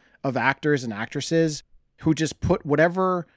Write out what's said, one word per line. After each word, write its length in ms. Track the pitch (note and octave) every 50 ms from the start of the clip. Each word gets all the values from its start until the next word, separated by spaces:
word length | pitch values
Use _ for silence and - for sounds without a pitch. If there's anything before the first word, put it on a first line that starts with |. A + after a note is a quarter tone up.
| _ _ _ _ -
of 120 | C#3 B2
actors 460 | B2+ A2+ C3+ C#3 - - D3+ D3 C3
and 100 | B2+ A#2
actresses 720 | G#2 G#2 A2+ - - C#3+ - - D#3+ E3 E3 D#3+ D3 - - _ - - _ _ _ -
who 160 | - D#3 D#3
just 260 | D#3+ D#3+ - - -
put 240 | - - F3 - -
whatever, 600 | C#3+ D3 D3+ D#3+ E3+ F3 F#3+ F#3 F#3 F3+ F3 E3+ _ _